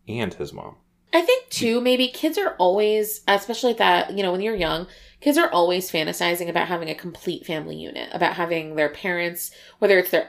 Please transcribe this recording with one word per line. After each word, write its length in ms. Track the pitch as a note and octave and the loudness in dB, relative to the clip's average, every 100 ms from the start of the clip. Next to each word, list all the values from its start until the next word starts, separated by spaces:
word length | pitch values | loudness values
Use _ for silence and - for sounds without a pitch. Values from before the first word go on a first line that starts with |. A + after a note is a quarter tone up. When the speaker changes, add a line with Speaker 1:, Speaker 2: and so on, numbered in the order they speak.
| - | -10
Speaker 1:
and 260 | A#2 G2+ | -6 -6
his 180 | - - | -6 -10
mom. 240 | - G1+ - _ _ _ | -12 -16 -18 _ _ _
Speaker 2:
I 100 | E4 | 2
think, 260 | F4 B4+ - | 4 2 0
too, 320 | - A#3+ A#3 | -4 0 2
maybe 280 | B3 B3+ B3+ | 2 2 0
kids 280 | - D#4 D#4+ | 0 -2 0
are 180 | F#4 - | -2 2
always, 640 | F3+ G3 G#3+ G#3+ G#3+ - - | 2 4 2 2 -2 -4 0
especially 440 | G3+ G3+ A3 B3 | 2 0 -2 0
at 80 | A#3 | 2
that, 340 | F#3+ F3 - | 4 4 2
you 80 | G3 | -2
know, 80 | F#3+ | -2
when 120 | F#3 | 0
you're 120 | G#3+ | -2
young, 320 | G#3+ D#3+ D#3+ F#3 - - _ | -2 -2 -2 -6 -16 -20 _
kids 160 | C#4+ D4 | 2 4
are 120 | E4+ | 4
always 400 | F3 F3 F3+ F3+ | 4 4 2 -2
fantasizing 600 | E3 D#3+ E3+ F3 F3 E3+ | -2 -2 -2 -2 -2 -2
about 180 | E3+ E3 | -2 -2
having 220 | F3 D#3+ | -2 -6
a 40 | |
complete 520 | D#3 F3+ - - D#3+ - | -8 -10 -10 -8 -8 -6
family 300 | D#3 D#3 D#3 | -8 -8 -10
unit, 340 | - - - | -12 -10 -8
about 220 | - E3+ | -2 -2
having 420 | E3+ E3+ E3 D#3 D#3 | 0 -2 -2 -4 0
their 140 | D3 | 0
parents, 600 | D3 G3 F3 F3 F3 - - - - | 0 -4 -2 -4 -6 -10 -14 -20 0
whether 200 | G3+ F#3+ | 4 6
it's 120 | F3+ | 4
their, 180 | E3 | 2